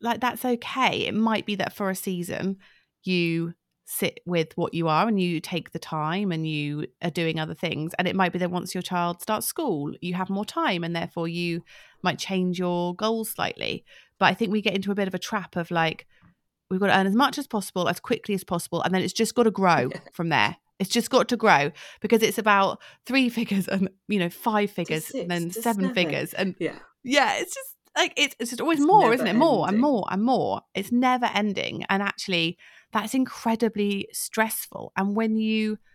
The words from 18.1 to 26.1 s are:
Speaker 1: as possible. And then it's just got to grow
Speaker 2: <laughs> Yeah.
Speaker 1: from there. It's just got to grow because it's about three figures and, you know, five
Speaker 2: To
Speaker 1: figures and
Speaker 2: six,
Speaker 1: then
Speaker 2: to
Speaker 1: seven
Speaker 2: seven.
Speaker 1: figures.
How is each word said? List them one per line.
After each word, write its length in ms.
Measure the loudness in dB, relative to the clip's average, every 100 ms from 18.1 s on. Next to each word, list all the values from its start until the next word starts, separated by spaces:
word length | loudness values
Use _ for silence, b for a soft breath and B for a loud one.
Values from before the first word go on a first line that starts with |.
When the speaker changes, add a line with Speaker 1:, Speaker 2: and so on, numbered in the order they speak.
| -2 -2
Speaker 1:
as 80 | -4
possible. 400 | -2 -6 -4 -4
And 100 | 0
then 80 | 0
it's 120 | 0
just 240 | 0 0 2
got 80 |
to 80 | 2
grow 360 | 4 4 4 2
Speaker 2:
<laughs> 60 |
Yeah. 60 | -4 -12
Speaker 1:
from 180 | -6 0
there. 260 | 4 2 0 _ -8
It's 100 | -2
just 200 | 0 2
got 180 | 4 4
to 80 | 2
grow 340 | 6 6 4 B B B
because 240 | 2 4
it's 140 | 4 2
about 440 | 4 6 4 0 B B -2
three 220 | 2 2
figures 400 | 2 0 0 0
and, 200 | 0 -2 -4 -2
you 100 | 0
know, 100 | 0
five 420 | -2 0 2 0
Speaker 2:
To 40 |
Speaker 1:
figures 300 | -2 -4 -4 -4
and 0 |
Speaker 2:
six, 160 | -6 -2
Speaker 1:
then 220 | -2 -2
Speaker 2:
to 120 | -2
Speaker 1:
seven 200 | -2 0
Speaker 2:
seven. 100 | 0
Speaker 1:
figures. 400 | 2 0